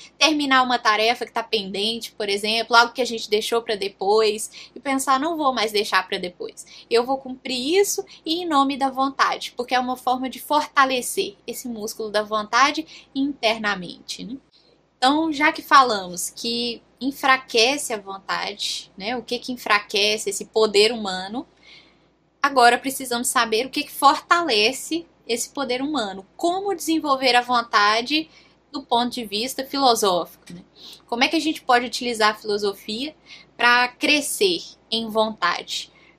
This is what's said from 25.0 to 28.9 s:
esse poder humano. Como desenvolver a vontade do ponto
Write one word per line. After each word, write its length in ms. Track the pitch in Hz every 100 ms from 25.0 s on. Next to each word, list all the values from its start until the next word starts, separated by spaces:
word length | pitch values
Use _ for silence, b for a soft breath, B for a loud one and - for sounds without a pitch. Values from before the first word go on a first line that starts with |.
| - _ -
esse 220 | 233 -
poder 320 | - 247 247
humano. 460 | 277 294 202 190 - -
Como 380 | 339 370 403
desenvolver 600 | 370 320 320 302 269 262
a 60 | 240
vontade 880 | 247 240 226 220 208 220 240 302 311 b b b _
do 120 | 285
ponto 320 | -